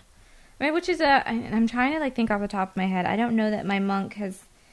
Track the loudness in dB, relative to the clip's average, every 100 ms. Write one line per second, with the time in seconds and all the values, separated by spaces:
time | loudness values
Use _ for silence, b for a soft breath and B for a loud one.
0 | -18 b b b b -4 0 0 0 2
1 | 4 4 2 -4 -2 0 2 2 0 0
2 | -2 0 0 0 -2 -2 -4 -2 0 0
3 | 0 0 2 2 2 0 -2 -2 0 -2
4 | -4 -6 -8 -10 -18 b b